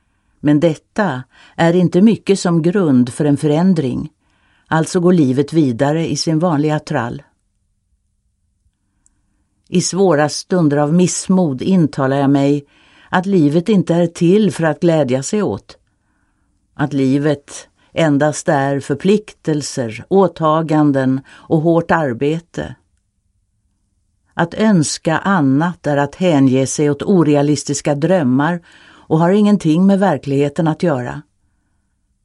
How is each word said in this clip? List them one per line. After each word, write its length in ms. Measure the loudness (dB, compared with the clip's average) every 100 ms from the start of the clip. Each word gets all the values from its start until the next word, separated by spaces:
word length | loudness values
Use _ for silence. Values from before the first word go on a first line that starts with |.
| _ _ _ _
Men 200 | 0 2
detta 640 | 2 -2 _ -4 -4 -4 -10 _ -16
är 200 | -2 0
inte 260 | 2 2 4
mycket 380 | 4 2 0 -2
som 220 | 0 0
grund 480 | 0 0 2 2 0
för 160 | -2
en 120 | -2 0
förändring. 720 | 0 2 2 0 -2 -6 -10 _ _ _ _ _ _
Alltså 320 | -4 -2 0
går 140 | 2
livet 400 | 2 2 0 0
vidare 540 | 0 0 0 -2 -2 -4
i 80 |
sin 240 | -4 -2 -2
vanliga 400 | 0 0 -2 -4
trall. 440 | -4 -6 -6 -10 -16 _ _ _ _ _ _ _ _ _ _ _ _ _ _ _ _ _ _ _ _ _ _ _ _
I 120 | -4
svåra 480 | -2 0 2 2 0
stunder 480 | -4 -4 0 0 0
av 160 | 0
missmod 680 | 2 0 -2 -2 0 0 -4
intalar 560 | 0 0 0 -2 -2 0
jag 120 | 2
mig 360 | 2 2 -2 -6 _ _ _ _
att 160 | -4
livet 440 | 0 2 2 0 2
inte 260 | 0 2
är 120 | 0 -2
till 440 | 0 2 4 2
för 120 | 0
att 160 | -4 0
glädja 440 | 0 2 0 -2
sig 200 | -2 -4
åt. 340 | -4 -6 -12 -20 _ _ _ _ _ _ _ _ _
Att 200 | -8 -4
livet 720 | -2 0 0 -2 -4 -8 -20 -20 _ _
endast 560 | -2 0 0 0 -2 -2
är 300 | -2 -2 -4
förpliktelser, 1300 | -6 -4 0 0 -2 -10 -6 -4 -6 -8 -8 -10 -2
åtaganden 1120 | 2 2 0 -2 0 0 0 2 0 -2 -4 -8
och 320 | -20 -4 0
hårt 300 | 2 0 0
arbete. 840 | -2 -2 -4 -4 -4 -8 -12 -12 -14 _ _ _ _ _ _ _ _ _ _ _ _ _ _ _
Att 200 | -6 -4
önska 640 | 0 2 2 0 -4 -4 -2
annat 680 | 0 0 2 2 -2 -4 -4
är 100 | -2
att 180 | -2
hänge 520 | 0 0 4 4 2 0
sig 220 | 0 -2
åt 120 | -2
orealistiska 920 | 0 2 4 2 2 -2 -4 -4 -4
drömmar 640 | -2 0 0 2 0 0 -4 -10 _
och 360 | -20 -20 -4 0
har 120 | 2
ingenting 540 | 2 2 2 2 2
med 140 | 4 2
verkligheten 680 | 2 -2 -2 -2 -2 0 -2
att 160 | -2
göra. 380 | -2 -2 -6 -12 -16 _ _ _ _ _ _ _ _ _